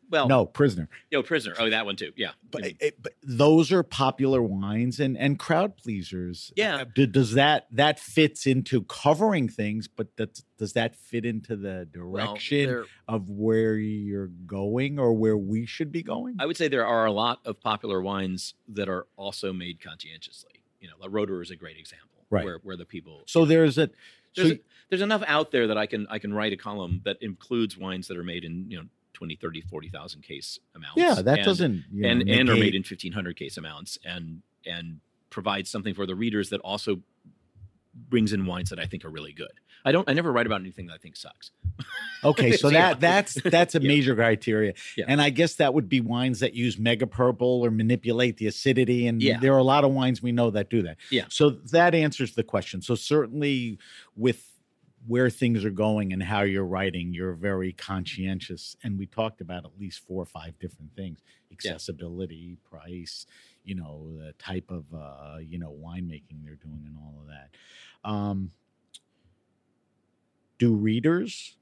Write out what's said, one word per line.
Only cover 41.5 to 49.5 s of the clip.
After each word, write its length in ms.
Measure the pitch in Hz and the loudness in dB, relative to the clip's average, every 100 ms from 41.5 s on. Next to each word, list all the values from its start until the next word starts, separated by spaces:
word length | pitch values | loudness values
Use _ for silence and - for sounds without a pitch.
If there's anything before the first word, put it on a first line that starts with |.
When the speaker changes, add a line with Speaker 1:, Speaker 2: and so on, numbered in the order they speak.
| _ - - | _ -10 -10
Speaker 1:
<laughs> 60 | - - - - | -12 -12 -12 0
Speaker 2:
Okay, 280 | 143 147 123 | 2 4 6
so 140 | - 147 | 6 6
Speaker 1:
<laughs> 20 | |
You 40 | |
know? 60 | 156 | 6
Speaker 2:
that, 200 | 180 147 | 6 4
that's, 340 | 170 190 202 - | 4 4 2 -2
that's 340 | 180 165 170 165 | 2 4 4 2
a 40 | |
Speaker 1:
<laughs> 20 | |
Yeah. 60 | 139 | 4
Speaker 2:
major 280 | 143 131 113 | 4 4 4
criteria. 580 | 113 107 - 107 104 95 - - | 4 2 0 0 0 -2 -10 -8
Speaker 1:
Yeah. 100 | - | 0
Speaker 2:
And 140 | 139 | 4
I 80 | 147 | 4
guess 260 | 131 165 - | 4 0 4
that 180 | 147 139 | 2 2
would 120 | 104 | 2
be 140 | 131 | 0
wines 380 | 113 120 131 117 | 0 -2 -2 0
that 140 | 127 120 | -2 0
use 220 | 120 92 | -2 0
Mega 260 | 110 117 120 | 2 2 0
Purple 560 | - 127 120 123 123 | 2 2 4 2 2
or 60 | 120 | 2
manipulate 680 | 110 110 120 117 117 123 107 | 2 2 2 2 2 2 2
the 100 | 107 | -4
acidity. 580 | - 139 131 123 123 120 | 0 2 4 4 2 2
And 140 | 117 | 2
Speaker 1:
Yeah. 180 | 131 117 | 2 4
Speaker 2:
there 140 | 131 | 6